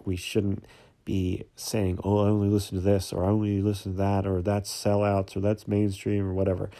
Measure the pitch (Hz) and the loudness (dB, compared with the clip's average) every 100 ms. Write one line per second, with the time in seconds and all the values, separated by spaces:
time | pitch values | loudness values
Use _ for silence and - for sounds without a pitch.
0 | - 90 - 110 101 98 - - - _ | -6 -6 -2 -2 0 -4 -8 -20 -20 _
1 | - 95 90 92 - - - 110 95 87 | -4 -2 -2 -4 -8 -14 -6 -2 0 -2
2 | 98 104 101 104 101 104 98 95 95 101 | 2 4 4 4 4 2 0 -2 2 2
3 | - 92 92 107 104 101 104 101 98 92 | 0 -2 2 2 2 2 0 -2 -4 -2
4 | 98 98 98 92 92 101 101 - 104 101 | 0 2 0 0 0 -2 -2 -4 0 2
5 | 104 98 95 - 101 107 - 104 104 98 | 2 0 -2 -2 -2 -2 0 0 0 0
6 | - 104 95 92 95 95 98 - | -2 -2 -2 0 0 0 -4 -10